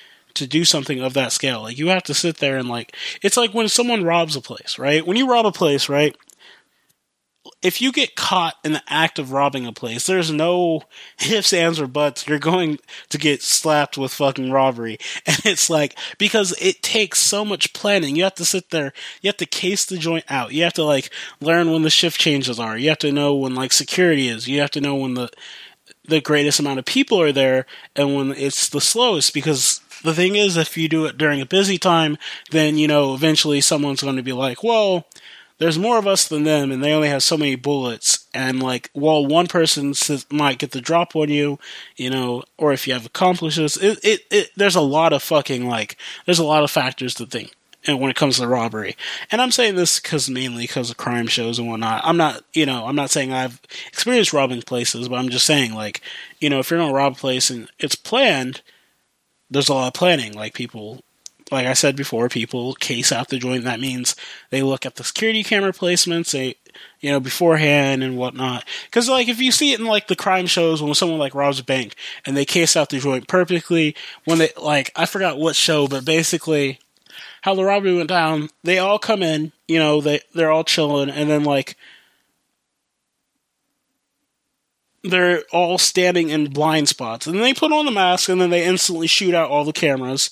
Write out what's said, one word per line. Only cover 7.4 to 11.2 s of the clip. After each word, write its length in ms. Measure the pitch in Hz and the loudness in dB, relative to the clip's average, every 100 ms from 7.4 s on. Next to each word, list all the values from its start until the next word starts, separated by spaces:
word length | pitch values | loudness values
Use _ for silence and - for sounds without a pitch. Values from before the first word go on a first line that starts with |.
| - - | -20 -4
If 200 | 185 - | -2 0
you 100 | 262 | 0
get 240 | 294 262 - | 0 -2 -2
caught 400 | - 185 170 - | -2 0 0 -4
in 100 | 151 | -4
the 100 | 151 - | -4 -2
act 320 | 151 160 - | 0 0 -2
of 140 | 131 | -4
robbing 320 | 135 143 135 120 | 0 0 -2 -10
a 80 | |
place, 320 | 110 120 113 - | -10 -8 -6 -2
there's 260 | 190 160 | 0 0
no 520 | 151 165 180 170 160 - - - | 0 0 2 0 -2 -6 -20 -16
ifs, 320 | - | -6